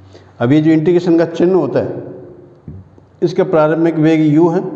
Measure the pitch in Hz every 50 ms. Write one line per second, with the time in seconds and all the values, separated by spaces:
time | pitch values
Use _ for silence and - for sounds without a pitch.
0 | - - - - - - _ - 120 123 143 156 151 160 160 160 151 180 175 175
1 | 175 185 165 165 165 165 - - 180 180 190 175 147 123 139 127 98 - - -
2 | - - - - - - - - - - - - _ - - - - - - -
3 | _ _ _ _ 180 156 156 196 180 185 175 156 151 151 165 160 165 170 160 160
4 | 151 160 160 156 156 151 147 160 175 165 160 190 - - -